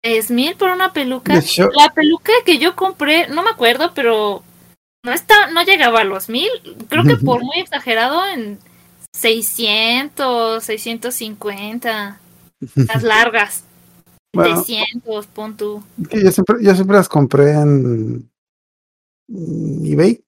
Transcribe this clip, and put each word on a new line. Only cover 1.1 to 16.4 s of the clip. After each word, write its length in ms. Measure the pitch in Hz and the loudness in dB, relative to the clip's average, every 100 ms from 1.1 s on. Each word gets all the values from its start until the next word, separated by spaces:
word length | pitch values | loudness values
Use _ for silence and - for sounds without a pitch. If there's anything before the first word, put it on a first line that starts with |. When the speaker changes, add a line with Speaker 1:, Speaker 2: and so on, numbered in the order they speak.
| 254 185 | -4 2
Speaker 2:
De 60 | 320 | 2
hecho 280 | - - 196 - | 2 0 2 6
Speaker 1:
La 160 | 302 | 4
peluca 400 | - 302 330 - 480 466 | 6 0 0 2 2 4
que 120 | 294 | 2
yo 160 | 320 | 2
compré, 540 | 359 381 381 294 320 330 | -2 -6 -2 0 0 0
no 140 | 294 | -2
me 80 | 392 | -2
acuerdo, 420 | 427 240 254 339 | 2 0 2 -2
pero 480 | 320 233 220 208 196 _ _ _ _ _ _ | -2 0 0 -2 -6 _ _ _ _ _ _
no 80 | 240 | -8
está, 380 | 262 - 427 330 | -8 4 4 4
no 120 | 330 | -2
llegaba 380 | 349 381 254 226 | 0 2 4 2
a 40 | |
los 260 | 202 190 202 | 0 -4 -6
mil. 180 | 233 381 494 - - - | -4 -4 -6 -12 -20 -4
Creo 160 | 302 | 2
que 100 | - | 2
Speaker 2:
Ujú. 100 | - 277 | 2 2
Speaker 1:
por 180 | 247 | 0
muy 160 | 247 330 | -2 -6
exagerado, 680 | 370 285 262 226 240 320 392 | -6 -8 -4 -2 0 0 -2
en 320 | 320 214 202 _ _ _ _ - | -6 -10 -14 _ _ _ _ -18
seiscientos, 1500 | - 233 226 220 - 220 214 226 247 294 - 269 240 226 226 | -4 0 0 -2 -4 -2 0 0 -2 -4 -4 -2 -2 -2 -4
seiscientos 500 | 226 220 233 233 240 247 | -6 -8 -8 -8 -8 -8
cincuenta. 1000 | 220 202 208 196 208 233 247 220 202 202 _ _ _ _ 131 - | -10 -10 -10 -8 -10 -8 -6 -6 -8 -14 _ _ _ _ -6 -2
Las 260 | 120 220 | 0 0
largas. 600 | 226 214 233 220 208 - _ _ _ _ _ _ _ | 2 2 2 2 -2 -4 _ _ _ _ _ _ _
Speaker 2:
Bueno. 220 | 175 170 170 | 0 2 0
Speaker 1:
Seiscientos, 640 | 185 220 220 233 233 214 208 | -2 -6 -6 -8 -8 -10 -10
pon 300 | - 214 214 | -14 -14 -10
tú. 260 | 208 208 - - | -10 -10 -16 -12
Speaker 2:
Es 60 | 170 | -6
que 160 | 220 | 2
yo 60 | 190 | 4
siempre, 240 | 180 | 4